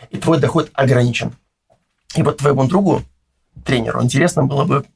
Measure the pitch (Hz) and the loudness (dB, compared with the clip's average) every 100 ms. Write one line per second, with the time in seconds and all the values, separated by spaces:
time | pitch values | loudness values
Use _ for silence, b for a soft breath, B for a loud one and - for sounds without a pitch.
0 | B - - 160 147 165 151 - 131 123 | B -4 0 2 2 0 -2 0 2 2
1 | 123 117 - - _ _ _ _ _ _ | 2 -2 -6 -10 _ _ _ _ _ _
2 | - - 143 - 143 135 131 185 196 143 | -8 -2 -2 0 0 2 2 2 2 0
3 | - _ _ _ _ - - 127 113 120 | -4 _ _ _ _ -14 -4 -2 -2 -2
4 | 120 135 170 170 135 139 165 139 - | 0 2 0 0 -2 0 0 -2 -4